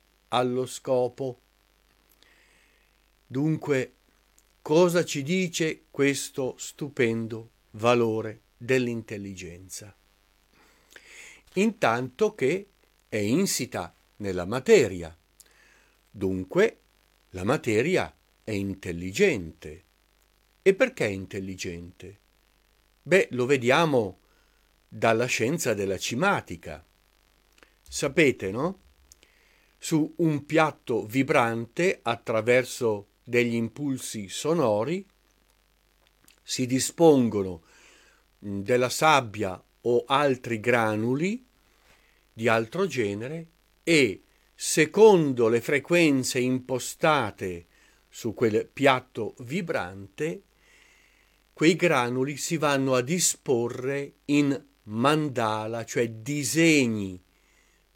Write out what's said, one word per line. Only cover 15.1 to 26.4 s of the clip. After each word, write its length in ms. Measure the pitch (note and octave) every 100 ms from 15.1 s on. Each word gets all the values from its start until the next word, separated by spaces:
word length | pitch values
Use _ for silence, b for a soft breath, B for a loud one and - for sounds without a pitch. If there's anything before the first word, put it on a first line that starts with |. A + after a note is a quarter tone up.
| E2 _ _ b b b b b b b
Dunque, 680 | A2 G2 F#2+ F#2 E3+ G#3+ - _ _ _ _ _
la 140 | F#2
materia 680 | F#2 D3+ B2 G#2+ C#3+ F3 E2+ - _ _
è 80 | -
intelligente. 1300 | G#2 G2 F#2 G2 E2+ F#2 G2+ G3+ C3 E2 D#2 D#2 D2+ _ _ _ _ _ _ _ _
E 100 | -
perché 320 | F#3+ B3+ - A2+
è 40 |
intelligente? 1120 | G2 F#2+ G#2 F#2+ F#2 G2 E2+ F2 - F#2 G2+ _ _ _ _ _ _ _ _
Beh, 260 | - F3+ -
lo 160 | B2 B2
vediamo 720 | C#3 A#2+ C#3 E3 C3+ G2+ - _ _ _ _ _ _ _
dalla 380 | A2+ A2+ A2+ B2
scienza 480 | - A2+ E3 -
della 240 | G#2 G2 F#2
cimatica. 880 | - - G3 E3